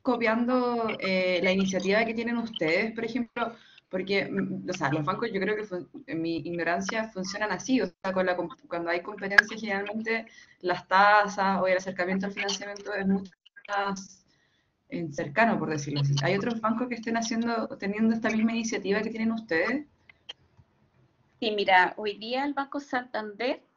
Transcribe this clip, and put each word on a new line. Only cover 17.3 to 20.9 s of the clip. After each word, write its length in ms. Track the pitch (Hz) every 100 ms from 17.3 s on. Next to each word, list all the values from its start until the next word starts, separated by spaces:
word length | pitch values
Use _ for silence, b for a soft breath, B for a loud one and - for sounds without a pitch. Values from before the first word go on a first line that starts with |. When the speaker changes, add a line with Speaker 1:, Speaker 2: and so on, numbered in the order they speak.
| 226 233 226 220 -
Speaker 1:
teniendo 360 | 196 214 226
esta 140 | 226 220
misma 240 | 220 226
iniciativa 480 | 233 226 202 185 208
que 80 | 220
tienen 240 | 226 226
ustedes? 540 | 226 - 160 208 269 294 _ _ - - - _ _ - _ _